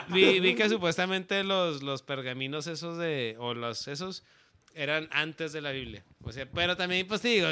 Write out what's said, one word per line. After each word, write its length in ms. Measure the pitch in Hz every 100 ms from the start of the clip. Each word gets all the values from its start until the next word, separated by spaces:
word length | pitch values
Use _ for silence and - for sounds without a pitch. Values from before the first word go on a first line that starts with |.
| 175
vi, 320 | 185 190 190
vi 140 | 185
que 140 | 226 214
supuestamente 760 | 220 175 175 185 190 180 196
los, 380 | 196 190 170 143
los 200 | 139 131
pergaminos 640 | - 135 127 127 135 151 156
esos 320 | 151 170 170
de, 380 | 165 143 117 113
o 160 | 120
los, 320 | 120 117 110 139
esos 380 | 143 185 180 _ _ _ _ _
eran 340 | 160 143 156 156
antes 420 | 147 156 151 160
de 80 | 151
la 120 | 147
Biblia. 320 | 135 117 101 - -
O 100 | 117
sea, 160 | 123 131
pero 260 | 170 175 180
también, 300 | 180 185 185
pues, 140 | 214
te 80 | 240
digo, 200 | 214 165